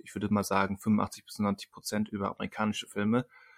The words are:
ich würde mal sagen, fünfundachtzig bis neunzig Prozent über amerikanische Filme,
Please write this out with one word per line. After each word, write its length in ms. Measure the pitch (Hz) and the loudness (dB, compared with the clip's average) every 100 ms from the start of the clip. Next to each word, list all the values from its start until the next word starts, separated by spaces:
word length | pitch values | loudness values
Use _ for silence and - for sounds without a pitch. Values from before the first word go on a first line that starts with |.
ich 100 | - | -4
würde 180 | 104 101 | -4 2
mal 120 | 104 | 2
sagen, 340 | 98 95 95 98 | 2 2 2 0
fünfundachtzig 480 | - 104 98 - - | 2 2 2 -4 -12
bis 140 | - | -2
neunzig 320 | 104 101 - | 0 0 -6
Prozent 380 | - - 107 107 | -14 -4 -2 -2
über 220 | 101 98 | -2 -4
amerikanische 560 | - 104 - 107 104 - | -4 -6 -2 -2 -2 -6
Filme, 380 | - 104 120 127 - - | -2 2 2 0 -8 -20